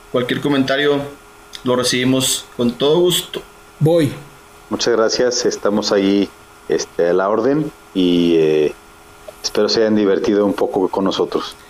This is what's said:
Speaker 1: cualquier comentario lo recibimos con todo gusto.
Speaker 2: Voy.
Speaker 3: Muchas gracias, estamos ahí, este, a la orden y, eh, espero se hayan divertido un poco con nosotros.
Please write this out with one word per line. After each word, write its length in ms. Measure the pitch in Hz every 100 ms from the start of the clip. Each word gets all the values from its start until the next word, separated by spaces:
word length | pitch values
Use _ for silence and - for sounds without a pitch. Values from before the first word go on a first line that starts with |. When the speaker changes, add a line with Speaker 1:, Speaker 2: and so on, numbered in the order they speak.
| -
Speaker 1:
cualquier 280 | 127 123 131
comentario 600 | 143 139 131 135 143 143 135 - - - - -
lo 100 | 127
recibimos 680 | 123 123 123 127 131 131 - - -
con 140 | 120
todo 300 | 120 143 170
gusto. 420 | 180 170 - - - - - -
Speaker 2:
Voy. 320 | 151 170 143 - - - - - -
Speaker 3:
Muchas 260 | 101 - 113
gracias, 480 | 110 - 123 -
estamos 460 | 104 - 104 104 104
ahí, 380 | 104 98 101 98 - - - -
este, 400 | - - - 85
a 40 |
la 140 | 90 95
orden 440 | 110 120 147 151 - -
y, 400 | 95 90 87 85 82
eh, 360 | 78 78 76 - - - - - - -
espero 260 | - - 110
se 120 | -
hayan 160 | 110 107
divertido 500 | 101 90 - 101 101
un 60 |
poco 340 | 92 98 104 92
con 140 | -
nosotros. 520 | 95 - 85 - - - -